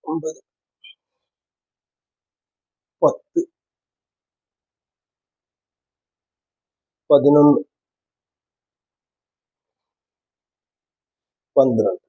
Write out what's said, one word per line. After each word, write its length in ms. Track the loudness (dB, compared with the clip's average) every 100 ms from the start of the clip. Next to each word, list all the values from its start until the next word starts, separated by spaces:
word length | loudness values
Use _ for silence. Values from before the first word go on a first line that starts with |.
ഒമ്പത്, 360 | -10 -10 -10 -16 _ _ _ _ -20 -20 _ _ _ _ _ _ _ _ _ _ _ _ _ _ _ _ _ _ _ _
പത്ത്, 400 | -4 -4 _ -10 -10 _ _ _ _ _ _ _ _ _ _ _ _ _ _ _ _ _ _ _ _ _ _ _ _ _ _ _ _ _ _ _ _ _ _ _ _
പതിനൊന്ന്, 480 | 2 4 4 2 0 -4 _ _ _ _ _ _ _ _ _ _ _ _ _ _ _ _ _ _ _ _ _ _ _ _ _ _ _ _ _ _ _ _ _ _ _ _ _ _ -2
പന്ത്രണ്ട്. 480 | -2 -2 -6 -8